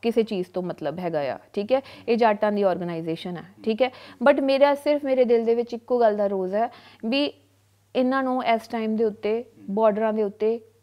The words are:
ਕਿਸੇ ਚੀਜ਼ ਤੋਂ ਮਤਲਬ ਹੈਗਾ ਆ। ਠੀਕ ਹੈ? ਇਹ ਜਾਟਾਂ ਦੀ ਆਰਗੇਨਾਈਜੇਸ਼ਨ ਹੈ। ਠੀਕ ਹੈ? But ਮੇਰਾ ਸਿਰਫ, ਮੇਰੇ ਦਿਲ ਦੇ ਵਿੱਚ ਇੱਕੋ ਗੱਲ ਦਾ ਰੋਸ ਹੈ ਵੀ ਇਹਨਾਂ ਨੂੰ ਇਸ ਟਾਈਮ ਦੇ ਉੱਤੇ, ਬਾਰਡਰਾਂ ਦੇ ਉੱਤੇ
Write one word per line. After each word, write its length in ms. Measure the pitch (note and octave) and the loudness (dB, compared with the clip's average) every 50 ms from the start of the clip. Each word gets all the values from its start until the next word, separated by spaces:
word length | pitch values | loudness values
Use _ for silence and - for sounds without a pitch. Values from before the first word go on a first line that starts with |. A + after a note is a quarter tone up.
ਕਿਸੇ 200 | - A#3 A3 B3 | -2 0 0 0
ਚੀਜ਼ 240 | A3 G#3+ G#3+ F#3 F3+ - - | 0 0 -2 -6 -6 -4 -6
ਤੋਂ 80 | F#3 | -6
ਮਤਲਬ 360 | F3+ F3 D#3+ - D#3 D3 D3+ F3+ | -6 -6 -8 -6 -6 -6 -6 -4
ਹੈਗਾ 220 | F3+ E3+ E3 D3+ | -6 -4 -2 -2
ਆ। 180 | C#3+ C3 A2 - - _ | -4 -4 -6 -8 -12 _
ਠੀਕ 200 | - G3+ G#3 G#3 | -6 -6 -2 0
ਹੈ? 80 | B3+ C4+ C4 - - - - - | -2 -2 -2 -6 -20 -14 -2 -2
ਇਹ 80 | A#3 | 0
ਜਾਟਾਂ 360 | A3 A#3 A3 G#3+ G3+ - G#3+ | 2 4 2 2 2 0 0
ਦੀ 100 | G#3 G#3 | 0 2
ਆਰਗੇਨਾਈਜੇਸ਼ਨ 720 | G3+ F#3+ F3 F3+ F3+ F3 E3+ E3 E3 E3 D#3+ E3 - F#3 F3 | 0 0 0 0 -4 -6 -6 -6 -6 -6 -8 -6 -8 -10 -10
ਹੈ। 60 | D#3+ E3 - - - - | -10 -12 -16 -20 -8 -4
ਠੀਕ 180 | A3 A3+ G#3+ | -4 0 0
ਹੈ? 80 | B3+ B3 - - - - - _ A#3+ C4+ | -2 -2 -2 -10 -20 -20 -10 _ 4 4
But 140 | C#4+ C#4+ | 4 4
ਮੇਰਾ 320 | C#4 C4+ C4+ C4+ C#4 C#4+ C#4+ | 2 2 4 4 4 4 4
ਸਿਰਫ, 300 | C#4+ - D4 D4 C#4+ D4 | 2 0 0 0 0 0
ਮੇਰੇ 200 | C4+ C4 B3+ B3+ | 0 2 2 4
ਦਿਲ 200 | A3+ A#3+ A#3 A3+ | 4 4 2 4
ਦੇ 100 | A3+ A#3 | 2 0
ਵਿੱਚ 200 | A#3 A#3+ A#3+ - | 0 0 -4 -8
ਇੱਕੋ 260 | A3+ _ - B3+ A#3+ | -12 _ -2 0 4
ਗੱਲ 160 | A#3 A3 G#3 | 4 2 4
ਦਾ 100 | G#3 G#3 | 2 -2
ਰੋਸ 280 | G3+ G3+ F#3+ F#3 F#3 F#3+ | -2 0 -2 -4 -2 -2
ਹੈ 160 | G#3 A#3 A#3+ - - - - - _ - | -2 -2 -2 -6 -14 -20 -20 -20 _ -6
ਵੀ 280 | A3+ A#3 C#4 D4 C#4 - _ _ _ _ _ _ _ _ _ _ _ _ | -2 0 0 0 -2 -4 _ _ _ _ _ _ _ _ _ _ _ _
ਇਹਨਾਂ 260 | B3+ C4 B3+ C4 C4+ | 0 0 2 0 0
ਨੂੰ 220 | C4 C4 B3+ B3+ B3 | -2 -2 -2 -2 0
ਇਸ 240 | - A3+ A3 G#3+ - | 0 0 0 -2 -6
ਟਾਈਮ 280 | - A3+ A3 A3 A3 | -8 -4 -4 -2 0
ਦੇ 80 | G#3+ A#3 | 0 0
ਉੱਤੇ, 400 | A3 G#3 G#3 - G#3 A3 A#3 B3 - _ - - - | -2 -2 -4 -4 -4 -4 -4 -6 -10 _ -20 -10 -6
ਬਾਰਡਰਾਂ 420 | G3 G#3+ A3+ A3 G3+ G#3 A3 A3 | -2 2 2 2 2 2 -2 -2
ਦੇ 100 | G#3+ G#3+ | 0 0
ਉੱਤੇ 380 | G#3+ G3+ G3+ - G#3+ A3 A#3 A#3 A3+ - _ _ | -2 -4 -2 -2 -2 -2 -2 -2 -8 -18 _ _